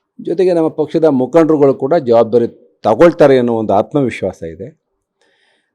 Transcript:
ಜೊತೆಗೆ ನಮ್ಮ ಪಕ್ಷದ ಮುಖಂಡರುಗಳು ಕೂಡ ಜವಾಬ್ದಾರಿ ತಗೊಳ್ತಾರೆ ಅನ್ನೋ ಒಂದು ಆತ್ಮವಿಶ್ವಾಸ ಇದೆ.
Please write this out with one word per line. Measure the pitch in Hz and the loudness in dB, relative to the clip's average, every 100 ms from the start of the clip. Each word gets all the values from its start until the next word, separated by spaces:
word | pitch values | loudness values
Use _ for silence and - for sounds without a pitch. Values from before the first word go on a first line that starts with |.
| _ - | _ -16
ಜೊತೆಗೆ | - 170 185 | -10 -2 0
ನಮ್ಮ | 170 160 | 0 -2
ಪಕ್ಷದ | - 151 165 | -4 -4 0
ಮುಖಂಡರುಗಳು | 156 135 127 160 156 156 143 | 0 0 0 2 2 2 0
ಕೂಡ | 135 135 | 0 -2
ಜವಾಬ್ದಾರಿ | 170 127 117 110 120 117 - _ _ | -2 2 2 2 0 -2 -8 _ _
ತಗೊಳ್ತಾರೆ | 107 110 170 165 147 135 | -2 2 2 4 2 2
ಅನ್ನೋ | 120 | 0
ಒಂದು | 113 107 | -4 -2
ಆತ್ಮವಿಶ್ವಾಸ | 98 110 147 127 - 98 87 | -2 -2 -4 -4 -4 -10 -10
ಇದೆ. | 82 82 98 _ _ _ _ _ _ _ _ _ _ | -16 -16 -18 _ _ _ _ _ _ _ _ _ _